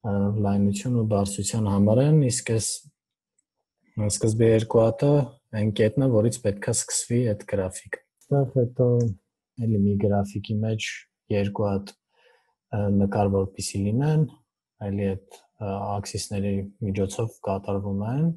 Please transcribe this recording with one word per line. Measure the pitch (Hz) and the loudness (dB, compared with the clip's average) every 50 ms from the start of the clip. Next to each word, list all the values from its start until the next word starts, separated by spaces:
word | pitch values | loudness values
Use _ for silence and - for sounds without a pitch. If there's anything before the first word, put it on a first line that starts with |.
ը, | - 110 101 101 101 101 104 107 | -2 -2 0 0 0 0 0 0
լայնություն | 101 98 98 101 101 101 101 - - 127 123 117 | 0 0 2 2 2 2 0 -2 -4 -2 0 0
ու | 110 107 | 0 2
բարձրության | 107 98 98 98 - - 101 - - 117 107 98 | 2 0 0 -2 -4 -6 -6 -4 -2 -2 0 0
համար | 101 98 101 104 110 120 | 2 4 4 6 6 4
են, | 139 147 156 156 143 | 6 6 4 4 4
իսկ | 123 117 - - - 113 | 2 0 -2 -2 -2 -2
այս | 113 101 - - - _ - _ _ _ _ _ _ _ _ _ _ _ _ _ _ _ _ _ _ _ _ _ - | -2 -2 -4 -8 -10 _ -20 _ _ _ _ _ _ _ _ _ _ _ _ _ _ _ _ _ _ _ _ _ -4
սկզբի | 107 107 - - - 113 107 113 113 113 | -2 -2 -2 0 0 0 2 4 4 6
երկու | 110 110 110 - - 117 | 6 4 2 2 2 4
հատը | 113 113 113 - 143 143 147 143 127 - - _ _ _ - 107 | 4 4 2 2 2 2 4 2 2 -2 -8 _ _ _ -4 -2
այն | 104 110 101 107 | -2 -2 2 2
կետն | 110 107 - 143 135 | 2 2 2 2 2
է, | 135 120 | 2 4
որից | 107 107 120 113 - | 4 2 2 0 0
պետք | - 104 98 101 - - | -4 -4 -4 -2 -4 -2
է | 117 | -2
սկսվի | - - - - - - - 120 120 127 113 | -2 -4 -4 -6 -6 -4 0 0 0 2 0
այդ | 104 104 - - | -2 -4 -6 -4
գրաֆիկը։ | - 98 92 90 - - - 98 - - | -4 -2 -2 -4 -6 -10 -12 -12 -14 -14
Այստեղ | _ _ _ _ _ _ 147 139 139 120 - | _ _ _ _ _ _ 0 0 0 2 2
հետո | 135 120 120 123 - 127 123 120 120 120 113 95 - _ _ _ _ _ _ _ - 117 | 0 0 0 2 0 2 4 4 2 2 0 -2 -6 _ _ _ _ _ _ _ -4 -2
էլի | 113 110 101 98 | 0 2 2 2
մի | 101 101 98 | 2 2 2
գրաֆիկի | 104 101 101 101 101 101 - 104 101 - 110 104 | 2 2 2 0 0 -2 -6 -10 -6 -4 -4 -2
մեջ | 107 110 110 110 - - - - - _ _ _ _ _ 107 | -2 -2 -2 -4 -6 -10 -10 -14 -18 _ _ _ _ _ -2
երկու | 101 101 101 101 - 107 202 | 0 0 -2 -2 -2 -2 -2
հատ, | 196 196 - - - _ _ _ _ _ _ _ _ _ _ _ _ _ _ _ | -2 -4 -6 -8 -20 _ _ _ _ _ _ _ _ _ _ _ _ _ _ _
ը, | - 107 104 101 101 101 | -4 -2 0 2 2 2
նկար | 98 98 101 104 101 98 98 | 2 2 2 2 2 2 2
որպեսի | 98 95 95 - - 101 - - 101 98 | 0 0 -2 -6 -10 -10 -6 -4 -4 -2
լինեն, | 104 110 123 139 151 156 156 151 123 - _ _ _ _ _ _ _ _ _ 107 101 | 0 0 0 0 2 2 2 0 0 -4 _ _ _ _ _ _ _ _ _ -8 -6
էլի | 98 101 101 98 | -4 -2 -2 -2
այդ, | 95 98 _ _ - - | -4 -4 _ _ -20 -20
ը, | _ _ _ _ 107 98 98 101 101 101 101 101 | _ _ _ _ -8 -6 -6 -6 -4 -4 -6 -6
աքսիսների | 101 - - 104 - - 104 98 98 101 98 98 95 101 - _ 113 98 | -6 -6 -8 -8 -8 -6 -6 -4 -2 -2 -2 -2 -4 -8 -10 _ -6 -4
միջոցով | 95 104 98 98 - - 113 110 - _ - 104 | -2 -2 -2 -2 -2 -6 -6 -6 -8 _ -6 -6
կատարվում | 95 95 - - 98 98 101 101 98 98 104 110 | -6 -4 -4 -4 -4 -4 -4 -4 -4 -4 -4 -4
են։ | 123 143 160 170 165 | -2 0 0 -2 -2